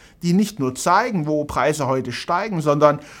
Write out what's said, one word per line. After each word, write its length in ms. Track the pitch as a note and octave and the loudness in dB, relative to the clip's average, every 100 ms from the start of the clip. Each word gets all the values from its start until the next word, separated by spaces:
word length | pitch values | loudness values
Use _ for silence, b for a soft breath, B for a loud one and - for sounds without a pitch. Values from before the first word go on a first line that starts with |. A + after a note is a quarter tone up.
| b b | b b
die 80 | E3+ | 0
nicht 260 | F3+ G#3 - | 2 0 -2
nur 160 | C3 | -4
zeigen, 540 | B2+ F3 F#3 B3 G3 D3+ | -2 2 2 2 -2 -2
wo 160 | D3+ | -2
Preise 420 | D3 C#3+ C3+ D3+ C3 | -2 0 0 0 -2
heute 240 | C3+ B2 | -2 -4
steigen, 500 | A#2 - F3 A3 F3 | -8 -4 -4 -2 -2
sondern 380 | D3+ D3 D3 D3 B B | 0 4 4 2 B B